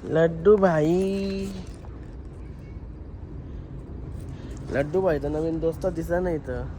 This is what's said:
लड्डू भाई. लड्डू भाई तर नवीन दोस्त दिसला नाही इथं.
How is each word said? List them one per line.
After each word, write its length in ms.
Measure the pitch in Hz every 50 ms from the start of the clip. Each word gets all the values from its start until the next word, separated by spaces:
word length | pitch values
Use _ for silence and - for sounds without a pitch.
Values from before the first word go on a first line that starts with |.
| -
लड्डू 540 | - 151 160 165 165 165 - - 202 214
भाई. 1040 | 202 196 185 165 156 151 160 175 185 190 190 196 196 196 196 196 196 196 196 190 190 185 - - - - - - - - - - - - - - - - - - - - - - - - - - - - - - - - - - - - - - - - - - - - - - - - - - - - - - - - - - - - -
लड्डू 320 | 123 135 143 147 156 190
भाई 180 | 190 185 156 139
तर 80 | 135
नवीन 320 | 151 156 151 160 165 165 160
दोस्त 260 | 156 165 165 - 185
दिसला 340 | 185 175 160 165 165 170 180
नाही 160 | 185 180 165
इथं. 320 | 147 135 - 127 120 127 127 -